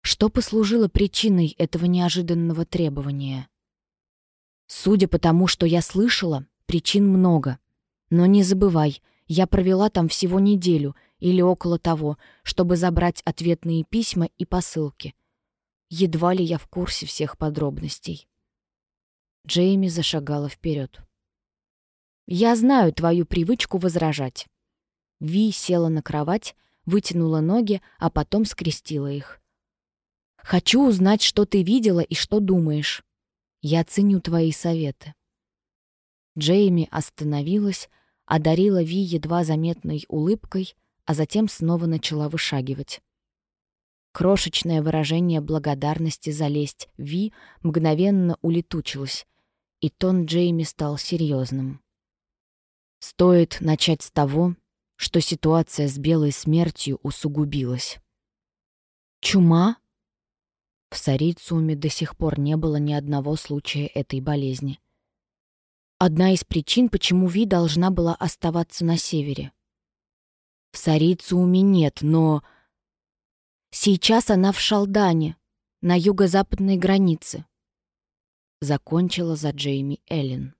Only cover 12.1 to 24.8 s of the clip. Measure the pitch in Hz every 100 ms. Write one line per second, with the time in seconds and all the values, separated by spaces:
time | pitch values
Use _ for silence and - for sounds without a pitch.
12.1 | 147 _ _ - - 175 175 180 170 175
13.1 | - - - 170 170 170 165 156 226 226
14.1 | 180 165 _ 185 180 - 165 151 _ 147
15.1 | _ _ _ _ _ _ _ _ 165 185
16.1 | 160 175 185 165 165 - 180 180 - 151
17.1 | - 151 - 156 147 147 143 151 - -
18.1 | 160 _ _ _ _ _ _ _ _ _
19.1 | _ _ _ - 175 185 196 190 165 151
20.1 | 160 143 147 143 - 165 147 131 - -
21.1 | _ _ _ _ _ _ _ _ _ _
22.1 | _ - 180 233 240 247 269 175 - 170
23.1 | 175 165 175 165 - - 190 185 170 160
24.1 | 147 131 - - _ _ _